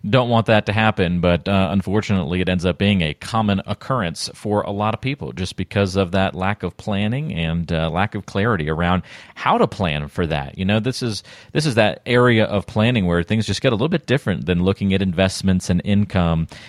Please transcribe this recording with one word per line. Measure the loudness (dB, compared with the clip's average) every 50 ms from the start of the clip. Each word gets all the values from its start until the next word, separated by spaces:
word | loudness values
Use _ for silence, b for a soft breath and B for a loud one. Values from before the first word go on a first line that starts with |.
| -2 2
Don't | 2 2 2 4
want | 2 2 4 4
that | 4 2 2
to | 0 0
happen, | 2 2 2 2 2 0 0 0 2
but, | 2 2 2 2 0 0
uh, | 2 2 2 2
unfortunately, | 0 0 0 0 -2 -2 0 0 0 0 0 0 -2 -2
it | 0 0
ends | 0 0 0
up | -2 0 2
being | 2 2 2 2
a | 0 0 -4
common | _ -10 -4 -2 0 0 0 0 -2 -2
occurrence | -6 -8 -10 -6 -4 -4 -2 -2 -4 -4 -6 -10 -12 -12
for | -10 -4 -2 0 0 0
a | -2
lot | -4 -2 -2 -2 -2
of | -4
people | -4 -6 -6 -6 -8 -10
just | -6 -6 -6 -6 -6
because | -8 -10 -4 0 0 0 0 2
of | 0 0 0
that | 2 0 0 0 -2
lack | -4 -4 -4 -4 -4
of | -6 -10 -10
planning | _ -8 -6 -4 -2 -2 -2 -4 -4 -6 -6 -6
and, | -4 -4 -2 -2 -4 -2 -2
uh, | -2 -2 -2 -2
lack | 0 -2 -2 -2 -4
of | -10 -12
clarity | -6 -4 -2 0 0 0 0 -2 -2
around | -2 0 0 2 0 0 B B B B B B B
how | -4 -2 0 2 2
to | 0
plan | -2 -2 -2 -2 -2 -2 -2 -6 -8
for | -4 -4 -2 -2
that. | -2 -4 -4 -8 -8 -4
You | -2
know, | 0 0 0
this | 0 -2 -6 -4
is, | -4 -6 -6 -6 B B B B B B B
this | -2 -2
is | 0 2
that | 4 4 2 2 -2 _
area | 2 4 4 6 6 6 4 4
of | 2 0 -2 -2 -2
planning | 0 0 2 2 2 2 2
where | 2 2 2 2
things | 0 0 -2 0 -2
just | -4 0
get | 0 0
a | 0
little | 2 0 0
bit | -2 -2 0
different | 0 0 0 0 -2 -4 -2 0
than | 0 0 2 2
looking | 2 2 2 0 0 2
at | 2
investments | 0 0 2 2 0 0 0 0 0 2 2 2 2 0
and | -2 0 0
income, | 2 2 2 0 2 0 2 2 2 2 0 0 -4 B B B